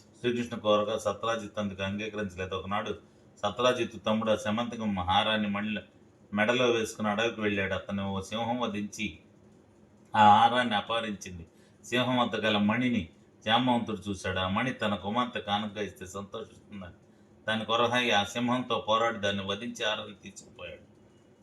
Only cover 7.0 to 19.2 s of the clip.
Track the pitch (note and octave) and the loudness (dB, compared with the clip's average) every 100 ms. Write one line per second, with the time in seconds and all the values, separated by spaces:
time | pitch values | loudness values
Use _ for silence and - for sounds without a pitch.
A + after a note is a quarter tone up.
7 | G#2+ G#2 A#2 G#2+ G#2+ G2+ F#2+ F#2 - G2 | -2 0 0 0 0 0 0 -4 -4 -4
8 | G2 F#2+ - G#2+ A#2 B2 A2 G#2 G#2 - | -2 -4 -4 -4 -2 -2 -2 -4 -6 -6
9 | G2+ - - - - - - - - - | -8 -8 -20 -20 -20 -20 -20 -20 -20 -20
10 | - G#2+ G#2 G#2+ A#2+ B2 A#2+ G2+ G#2+ A2+ | -2 8 10 10 8 4 2 0 -2 -4
11 | A2 G2 F#2 F2 E2 - - - - B2 | -4 -8 -12 -14 -16 -20 -20 -20 -4 0
12 | B2 B2 A2 G#2+ G#2+ G#2 G#2 A#2 B2+ A2 | 2 2 0 0 2 4 4 4 2 0
13 | E2 - - - G#2+ A#2 B2+ A#2+ G#2+ F#2+ | -2 -10 -20 -6 0 2 4 2 0 -6
14 | G2 F#2 F#2+ F2+ F#2+ G#2 B2+ - G#2+ G2 | -6 -6 -4 -2 0 0 -2 -2 -2 -2
15 | G2 A#2+ A#2+ G#2 G2+ G#2 G#2+ G#2 F#2+ - | -2 -2 -2 -4 -2 -2 -2 -6 -8 -8
16 | F2+ G2 G2 A2+ G#2 - - G2 F2 - | -12 -12 -10 -12 -12 -18 -18 -16 -14 -18
17 | - - - - - A2 A2 A#2 A#2+ B2 | -20 -20 -20 -10 -4 -2 0 0 2 2
18 | A#2+ G#2 G2 A#2+ A#2+ B2+ A#2+ A2+ G#2+ A2 | 2 2 0 -2 0 0 0 -2 2 2
19 | A2+ G#2+ | 2 0